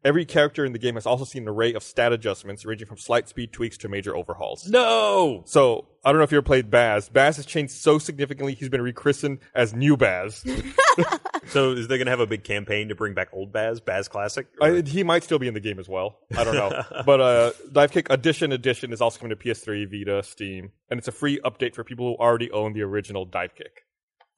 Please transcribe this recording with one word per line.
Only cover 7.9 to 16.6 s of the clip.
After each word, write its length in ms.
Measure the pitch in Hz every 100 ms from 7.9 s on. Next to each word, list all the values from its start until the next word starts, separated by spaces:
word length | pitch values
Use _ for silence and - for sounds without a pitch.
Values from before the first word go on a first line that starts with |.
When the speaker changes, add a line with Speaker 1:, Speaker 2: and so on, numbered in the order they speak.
| 151
Speaker 1:
significantly, 540 | 151 143 139 139 139
he's 140 | 131 135
been 140 | 127
rechristened 560 | 123 120 147 139 147 135 _ -
as 180 | 117
New 220 | 113 143 135
Baz. 480 | 107 90 98 - 254
<laughs> 60 | 262 269 - 571 523 - 330 - - -
Speaker 2:
So, 240 | 139 135
is 160 | 123 113
they 100 | 131
gonna 120 | 123
have 100 | 123
a 60 | 110
big 160 | 107
campaign 460 | - 104 101 104 107
to 60 |
bring 180 | 98 107
back 160 | 95 92
old 220 | 95 98
Baz, 260 | 107 110 117
Baz 300 | - 95 98
Classic? 380 | 101 104 - 131 -
Or 60 | 151 175
Speaker 1:
I, 40 |
he 220 | 147 170
might 220 | 175 170
still 140 | - 151
be 80 | 127
in 60 |
the 80 | 107
game 180 | 104 98
as 80 | 92
well. 260 | 95 98 _ _
I 80 | 117
don't 120 | 113
know. 280 | -